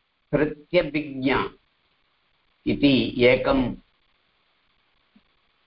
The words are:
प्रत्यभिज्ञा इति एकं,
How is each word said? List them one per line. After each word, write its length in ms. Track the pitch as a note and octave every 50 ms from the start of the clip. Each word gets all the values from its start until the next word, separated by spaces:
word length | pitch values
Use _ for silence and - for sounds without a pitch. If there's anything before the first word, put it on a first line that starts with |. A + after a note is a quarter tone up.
| _ _ _ _ _ _
प्रत्यभिज्ञा 1160 | - C3+ D3+ D3+ - - - _ - F3+ E3 D3+ C#3+ D#3 D3 C3+ C3+ C3 C3 C3+ B2 A#2 - - - _ _ _ _ _ _ _ _ _ _ _ _ _ _ _ _ _ _ _ _ _ _ -
इति 580 | A2+ G2+ - C#3+ C3+ A#2+ A2+ - - - B2
एकं, 500 | B2 C3 - - C3+ C#3 C3+ B2+ A2+ G2 - - _ _ _ _ _ _ _ _ _ _ _ _ _ _ _ _ _ _ _ _ _ _ _ _ _ _ _ _ _ _ _ _ _ _ _ _